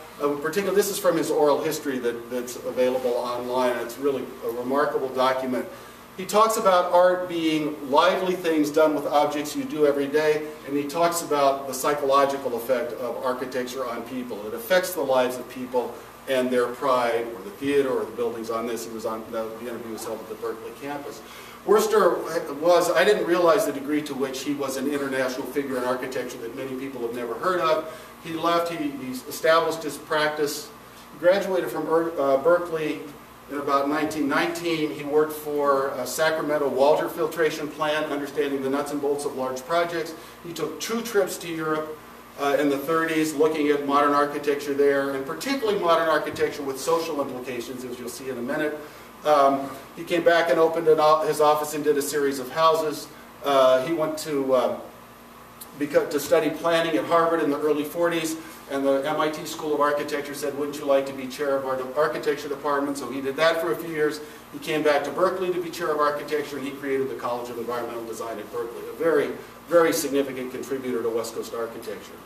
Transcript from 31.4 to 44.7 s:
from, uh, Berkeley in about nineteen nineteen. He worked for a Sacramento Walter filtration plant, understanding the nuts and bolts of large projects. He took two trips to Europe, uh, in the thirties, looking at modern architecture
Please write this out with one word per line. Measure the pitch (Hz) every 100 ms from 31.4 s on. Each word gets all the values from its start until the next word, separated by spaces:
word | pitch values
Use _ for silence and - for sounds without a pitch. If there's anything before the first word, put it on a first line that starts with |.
| 190 180 160
from, | 160 151
uh, | 165 165 - 139 175
Berkeley | 165 175 170 160 151 143 - - - - -
in | 143
about | 139 139 143
nineteen | 156 147 156 135
nineteen. | 160 170 165 170 160 147
He | 135
worked | 143 151 156
for | - 147 147 143 139 139 131
a | 123
Sacramento | - 156 160 151 147 135
Walter | 127 143 156 165
filtration | 170 156 170 156 156 143
plant, | 151 151 151 143
understanding | 143 139 151 139 135
the | 131
nuts | 143 143
and | 147
bolts | 139 143
of | 139 120
large | 127 127
projects. | - 170 170 170 - - - - 170
He |
took | 156 151 -
two | - 226
trips | - 202 180 -
to | 170
Europe, | 160 160 156 156 - - - - -
uh, | 139 139
in | 147
the | 139
thirties, | 160 160 165 156 151
looking | 139 156 156 147
at | 139 135
modern | 143 143
architecture | 143 143 147 147 139 147